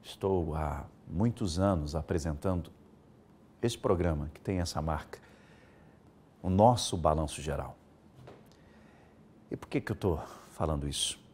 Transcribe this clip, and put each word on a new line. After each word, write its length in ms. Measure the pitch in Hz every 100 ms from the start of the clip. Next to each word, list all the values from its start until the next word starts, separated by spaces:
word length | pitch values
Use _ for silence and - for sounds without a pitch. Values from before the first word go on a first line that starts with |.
Estou 540 | - - 98 95 82 78
há 300 | 76 73 67 - -
muitos 540 | 85 117 - 104 80
anos 340 | 98 90 73
apresentando 760 | 78 76 90 78 76 98 90 78 - - - - - - - - -
esse 160 | 120 -
programa 540 | 127 90 87 76 73
que 60 | -
tem 220 | - 95
essa 200 | 85 -
marca, 380 | 80 76 - - - - - - - - - - - - - -
o 80 | 90
nosso 460 | 95 110 120 - 95
Balanço 460 | 78 78 78 -
Geral. 340 | 71 71 - - - - - - - - - - - - - - - - - - -
E 60 | -
por 100 | -
que 140 | 147
que 100 | -
eu 40 | -
tô 220 | 101 78 - - -
falando 360 | - 80 76 71
isso? 320 | 67 - - -